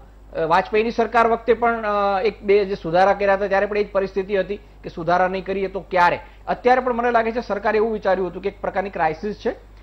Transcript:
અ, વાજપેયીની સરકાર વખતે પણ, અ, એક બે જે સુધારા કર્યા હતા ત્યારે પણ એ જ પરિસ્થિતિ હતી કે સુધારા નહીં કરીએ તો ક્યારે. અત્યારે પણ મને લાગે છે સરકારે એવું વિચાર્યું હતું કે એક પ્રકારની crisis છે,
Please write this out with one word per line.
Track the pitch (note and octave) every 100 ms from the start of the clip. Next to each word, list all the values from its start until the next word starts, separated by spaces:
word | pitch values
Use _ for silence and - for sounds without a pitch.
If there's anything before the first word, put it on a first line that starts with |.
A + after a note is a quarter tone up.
| - - -
અ, | -
વાજપેયીની | D#3+ F3+ F#3 G#3+ A3+
સરકાર | A3+ A3 A#3 A3+
વખતે | A#3 -
પણ, | A3+ A#3 A3+
અ, | G#3+ G#3 G3+ G3
એક | G3 F#3+
બે | G#3 G3+
જે | F#3+
સુધારા | G3 E3+ F3 G3
કર્યા | F#3+ G3+
હતા | F#3+ G3+
ત્યારે | G3 G3+
પણ | G#3
એ |
જ | G#3
પરિસ્થિતિ | G3 F#3+ G3+ F#3+ G3+
હતી | F3+ G3+
કે | - - -
સુધારા | - D#3+ F3+ F#3
નહીં | F#3+
કરીએ | F#3 G3 F#3+
તો | F#3+
ક્યારે. | - F3+ F3 C3 - - -
અત્યારે | - A#3+ B3+
પણ | B3+
મને | A#3 A#3+
લાગે | A3+ A3+
છે | A#3
સરકારે | A3+ G#3 G#3+ G#3+
એવું | A3+
વિચાર્યું | G#3+ G3 F#3 F3+
હતું | F3
કે | G3
એક | -
પ્રકારની | F#3 F#3+ G3
crisis | G3 D#3+ D#3 G#3 G3+ A#3
છે, | - - -